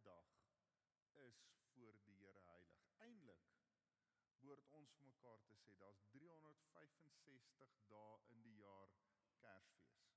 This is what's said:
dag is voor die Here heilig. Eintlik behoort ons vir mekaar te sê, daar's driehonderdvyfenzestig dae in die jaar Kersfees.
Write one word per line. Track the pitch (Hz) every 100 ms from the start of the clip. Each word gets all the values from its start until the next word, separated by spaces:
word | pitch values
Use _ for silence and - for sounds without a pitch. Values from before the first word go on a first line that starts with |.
dag | 104 87 85 - - - - - - _ _
is | 147 131 113 - - -
voor | 127 117 107
die | 101
Here | 98 98 95
heilig. | 90 87 87 85 - -
Eintlik | 233 226 135 87 - - - - - - - - - -
behoort | 135 139 135
ons | 151 143
vir | -
mekaar | 139 120 123 110
te | 104
sê, | 107 - 95
daar's | 95 101
driehonderdvyfenzestig | 101 127 165 160 156 151 - 170 151 - 156 - - 131 - - 131 - 104
dae | 107 107 107 -
in | 117
die | 113 104
jaar | 101 98 95 98 - - - -
Kersfees. | 120 95 - - 82 - -